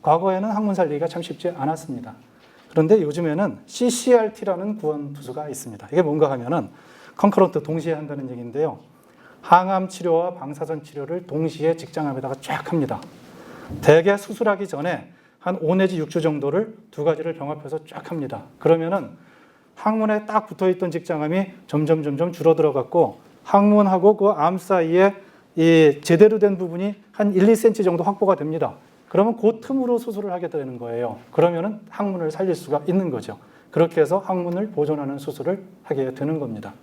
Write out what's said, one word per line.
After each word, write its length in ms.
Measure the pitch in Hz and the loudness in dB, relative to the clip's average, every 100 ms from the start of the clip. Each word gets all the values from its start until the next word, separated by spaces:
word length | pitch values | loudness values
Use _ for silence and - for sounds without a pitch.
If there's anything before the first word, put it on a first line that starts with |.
과거에는 500 | - 160 185 190 208 | 2 2 2 -2 -2
항문 220 | 208 214 | -2 -2
살리기가 320 | 190 170 147 165 | 0 -2 -2 -6
참 140 | 175 | -6
쉽지 300 | 170 151 175 | -10 -6 -8
않았습니다. 640 | 175 139 160 - 123 - - _ _ _ _ _ | -4 -4 -4 -8 -12 -12 -18 _ _ _ _ _
그런데 320 | - 160 214 | 0 4 4
요즘에는 560 | 151 147 170 151 196 104 - | 4 -2 -2 -2 -2 -4 -14
씨씨알라는 1120 | - 247 240 - 240 220 - 202 180 196 208 | -2 -2 0 4 4 4 -4 -6 -4 -4 -6
구원 340 | 151 151 143 | -4 -4 -8
투수가 380 | 143 135 127 151 | -12 -12 -12 -10
있습니다. 380 | 131 120 104 101 | -12 -12 -16 -4
이게 80 | 175 | 0
뭔가 300 | 165 151 147 | 0 2 0
하면은 400 | 131 120 160 101 - - - - _ | 0 -4 -4 -4 -14 -20 -20 -20 _
컨커런트, 460 | 202 196 185 160 | 2 4 2 2
동시에 300 | 147 165 156 | -4 -6 -4
한다는 380 | 156 151 143 131 | -6 -6 -10 -10
얘기인데요. 480 | 123 120 131 156 - - _ _ _ - _ | -10 -10 -4 -4 -4 -18 _ _ _ -20 _
항암 460 | - 175 185 190 185 | 4 4 4 -2 -2
치료와 440 | - 175 165 175 | -6 0 0 0
방사선 500 | 175 135 143 156 160 | -6 -12 -10 -8 -8
치료를 440 | 147 143 139 175 180 | -10 -12 -8 -8 -6
동시에 500 | 151 160 160 156 165 | -4 -4 -2 -2 -2
직장암에다가 600 | - - 147 131 131 131 | -6 -6 -4 -4 -6 -8
쫙 320 | - 147 - | -8 -10 -4
합니다. 300 | 170 131 107 - - - - - - - - | -2 -2 -6 -12 -20 -20 -20 -20 -20 -16 -4
대개 340 | - 156 170 202 | 6 6 6 0
수술하기 500 | 202 208 214 202 196 | -2 -4 -2 -2 -4
전에 460 | 143 160 147 98 _ _ _ | -6 -6 -6 -8 _ _ _
한 180 | - 185 | -8 -4
오 140 | 156 | 0
내지 240 | 185 190 180 | 2 2 0
육 100 | 151 | -4
주 140 | 165 | -2
정도를 520 | 160 151 143 160 226 - _ | -2 -2 -2 -2 -4 -8 _
두 140 | - | -6
가지를 300 | 151 151 165 | -2 -2 -4
병합해서 500 | 160 139 147 143 156 | -8 -8 -10 -10 -12
쫙 260 | - - - | -10 -18 -10
합니다. 340 | 165 135 113 - _ | -8 -8 -10 -14 _
그러면은 520 | - 165 160 190 127 - _ _ _ _ _ _ | 2 4 2 -4 -6 -14 _ _ _ _ _ _
항문에 460 | 214 220 220 214 214 | -2 0 0 -2 0
딱 200 | 214 214 | -4 -4
붙어있던 440 | 156 185 185 185 | -2 0 0 -2
직장암이 560 | 165 170 160 151 175 190 - _ | -6 -6 -4 -2 -2 -4 -8 _
점점, 360 | 147 151 160 | -2 2 0
점점 300 | 147 139 175 | 0 -2 -4
줄어들어 420 | 175 156 156 156 | 0 2 4 4
갖고 460 | 143 120 175 139 - _ _ | 2 0 2 2 0 _ _
항문하고 720 | - 202 202 208 196 185 190 208 | 0 4 6 6 4 4 4 4
그 100 | 202 | 2
암 300 | 185 156 185 | 2 0 0
사이에 560 | - 190 160 175 196 196 - _ _ - | 0 0 4 4 4 2 -18 _ _ 2
이 440 | 165 165 156 143 | 6 8 6 4
제대로 360 | - 170 214 220 | 2 6 8 6
된 200 | 202 190 | 2 2
부분이 360 | 180 170 196 202 _ | -4 -4 -6 -8 _
한 200 | - 208 | -2 2
일, 160 | 185 196 | 4 4
이 80 | 220 | 6
센치 260 | 226 214 | 4 2
정도 220 | 190 170 | 0 0
확보가 320 | 190 196 196 190 | -2 0 2 2
됩니다. 380 | 151 156 131 - _ _ _ | 0 -4 -4 -6 _ _ _
그러면 280 | 175 208 233 | 0 2 2
그 240 | 208 226 | 0 0
틈으로 380 | - 269 247 240 | -4 -4 0 -2
수술을 340 | 240 208 202 | -2 -8 -6
하게 160 | 175 170 | -6 -6
되는 300 | 160 131 123 | -6 -8 -10
거예요. 400 | 120 117 120 - - | -8 -4 -6 -8 -8
그러면은 480 | - 170 170 190 214 - | 2 2 2 -6 -8 -14
항문을 420 | - 202 185 160 | -6 -6 -4 -6
살릴 240 | 156 190 | -4 -4
수가 280 | 165 - 143 147 | -4 -2 -4 0
있는 240 | 185 180 | -2 0
거죠. 280 | 123 - 104 _ _ _ | -6 -8 -16 _ _ _
그렇게 300 | - 165 170 | 0 0 2
해서 180 | 147 185 | 2 0
항문을 520 | 190 185 175 175 208 | -2 -4 -2 -4 -6
보존하는 480 | 147 147 151 139 143 | -4 -2 -2 -4 -8
수술을 460 | 143 - 143 202 - - | -10 -8 -4 -6 -8 -20
하게 300 | - 139 131 | -8 -4 -4
되는 260 | 131 143 160 | -4 -4 -4
겁니다. 360 | 135 107 104 - | -4 -8 -12 -18